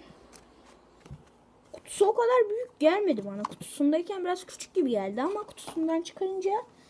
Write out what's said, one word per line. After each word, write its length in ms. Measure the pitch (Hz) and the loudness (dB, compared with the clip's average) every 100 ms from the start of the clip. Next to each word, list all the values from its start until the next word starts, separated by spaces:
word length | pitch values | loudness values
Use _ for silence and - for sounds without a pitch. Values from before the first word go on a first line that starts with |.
| - - - - - - - - - - - - - _ _ _ _ | -12 -20 -20 -20 -20 -20 -20 -20 -20 -20 -20 -20 -20 _ _ _ _
Kutusu 340 | - - - 403 | -18 -8 2 4
o 80 | |
kadar 360 | 466 466 508 415 | 4 4 6 4
büyük 300 | 440 494 - | 0 -6 2
gelmedi 460 | 302 392 392 220 196 | 4 4 2 0 -4
bana. 180 | 202 | -8
Kutusundayken 800 | 214 - - - 285 320 339 392 | -8 -10 -10 0 2 2 -2 -4
biraz 220 | 359 359 - | -2 -4 -6
küçük 280 | - - | -16 -4
gibi 160 | 381 277 | 0 2
geldi 320 | 214 190 214 | 0 -2 -2
ama 220 | 302 415 | -2 -4
kutusundan 580 | 415 - - 330 320 330 | -8 -14 -10 -4 0 0
çıkarınca 500 | 339 - 381 381 381 427 466 - | -2 -4 -4 -2 0 -2 -4 -16